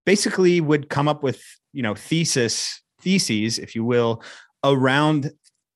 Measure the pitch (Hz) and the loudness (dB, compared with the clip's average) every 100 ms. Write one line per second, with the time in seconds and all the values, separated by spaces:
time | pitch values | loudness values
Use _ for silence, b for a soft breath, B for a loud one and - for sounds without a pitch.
0 | - 202 220 196 180 175 151 151 143 139 | 0 2 2 2 2 2 2 0 0 -2
1 | 147 147 139 120 - - _ 139 113 101 | 0 0 -4 -6 -12 -20 _ -6 -6 -6
2 | - 165 165 135 117 - - - _ _ | -4 -2 0 0 0 -2 -6 -10 _ _
3 | 180 190 - 107 110 113 - 113 117 120 | -2 0 0 -2 -2 -4 -8 -6 0 2
4 | 117 113 B B B _ 139 139 131 135 | 0 -2 B B B _ 0 2 2 2
5 | 151 151 139 - _ _ _ | 2 0 -2 -8 _ _ _